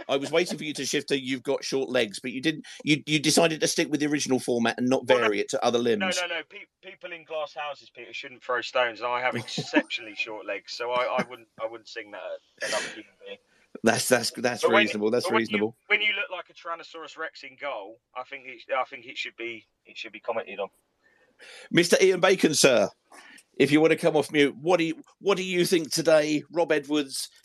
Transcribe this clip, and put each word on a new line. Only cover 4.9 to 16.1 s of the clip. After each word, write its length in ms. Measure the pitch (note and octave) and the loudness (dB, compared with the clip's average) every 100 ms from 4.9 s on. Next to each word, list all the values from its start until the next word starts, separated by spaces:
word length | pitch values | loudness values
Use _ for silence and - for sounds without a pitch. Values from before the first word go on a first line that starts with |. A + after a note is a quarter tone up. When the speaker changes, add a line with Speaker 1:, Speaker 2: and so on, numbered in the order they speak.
| C3 A#2+ | 2 4
Speaker 2:
Well, 120 | B2+ | 4
no, 40 | A2+ | 4
Speaker 1:
vary 140 | G2+ | 0
it 100 | G#2 | -2
to 140 | C3+ | 0
other 140 | A#2+ A#2+ | 2 2
limbs. 200 | A#2+ G#2+ | 2 0
Speaker 2:
no, 80 | F#3 | 0
no, 180 | F3+ F3 | -2 -4
no. 140 | E3+ D#3 | -6 -10
Pe-, 400 | G3+ F#3 _ F#3 | -16 -20 _ -20
people 240 | F#3+ F3+ | -16 -14
in 100 | E3+ | -14
glass 300 | D#3 D#3+ D3 D#3+ | -10 -8 -8 -8
houses, 340 | D3 C#3 A2+ - | -10 -10 -16 -20
Peter, 160 | A#2 | -14
shouldn't 320 | A#2 C#3 A#2 | -12 -12 -12
throw 160 | - B2 | -4 -4
stones, 400 | A2+ B2+ B2 G#2 | -2 0 0 -2
and 80 | A#2+ | -4
I 140 | B2 | 0
have 140 | B2+ A#2+ | 0 -2
Speaker 1:
<laughs> 80 | |
Speaker 2:
exceptionally 720 | A#2 - D3+ D#3 - - A#2 G2+ | -6 -8 0 0 0 -8 -10 -8
short 300 | A#2 G#2+ G2 | -8 -8 -8
legs, 280 | G2+ - | -8 -8
so 180 | - A#2+ | -8 -2
I, 280 | B2 B2+ B2+ | 0 0 -2
I 20 | B2 | -4
wouldn't, 180 | B2 A2+ - | -10 -18 -10
I 40 | A2+ | -10
wouldn't 200 | A2+ G#2+ | -10 -14
sing 240 | A2+ G#2+ | -14 -12
that 80 | G2+ F2 E2 _ - | -12 -12 -12 _ -10
at 40 | - | -4
another 180 | G#2+ - | -4 -6
human 240 | A2+ - _ G2 | -12 -18 _ -18
being. 120 | G2 _ _ _ - | -18 _ _ _ -2
Speaker 1:
That's, 240 | A2+ A#2 - | 0 2 2
that's, 240 | B2 A#2 | 2 0
that's 320 | - B2 A#2 | -4 -4 0
Speaker 2:
But 80 | - | 2
when, 120 | A#2 G#2+ | 4 2
Speaker 1:
reasonable. 260 | G#2 G#2+ | 0 0
That's 140 | A#2+ A#2 | 0 0
Speaker 2:
but 80 | |
when 80 | A2+ | 0
you, 20 | |
Speaker 1:
reasonable. 340 | A2 G#2+ A2 - - | 0 -2 -2 -4 -2
Speaker 2:
when 160 | G#3 | 0
you 60 | G#3 | 0